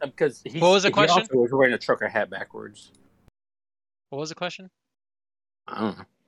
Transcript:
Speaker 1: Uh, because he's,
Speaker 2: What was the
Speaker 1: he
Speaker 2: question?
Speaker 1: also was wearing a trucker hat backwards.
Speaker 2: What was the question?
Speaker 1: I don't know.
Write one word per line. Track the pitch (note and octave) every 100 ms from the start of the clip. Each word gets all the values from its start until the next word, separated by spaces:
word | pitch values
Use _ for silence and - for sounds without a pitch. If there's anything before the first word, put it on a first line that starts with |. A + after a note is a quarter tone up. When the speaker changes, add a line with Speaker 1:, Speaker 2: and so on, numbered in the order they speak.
Speaker 1:
Uh, | C#3+
because | - D#3 -
he's, | B2+ D3+
Speaker 2:
What | F3
was | G3
the | G3
Speaker 1:
he |
Speaker 2:
question? | G3 G#3 F3
Speaker 1:
also | - C3
was | A#2+
wearing | C3+ C3
a | A#2
trucker | - A#2+ G#2
hat | A2 F#2+
backwards. | G2 G2+ A2 G#2+ G#2 - _ _ _ _ _ _ _ _ _ _ _ _
Speaker 2:
What | C#3
was | D#3
the |
question? | D#3+ F3+ - F#3+ _ _ _ _ _ _ _ _ _ -
Speaker 1:
I | -
don't | G#2+ F#2
know. | - _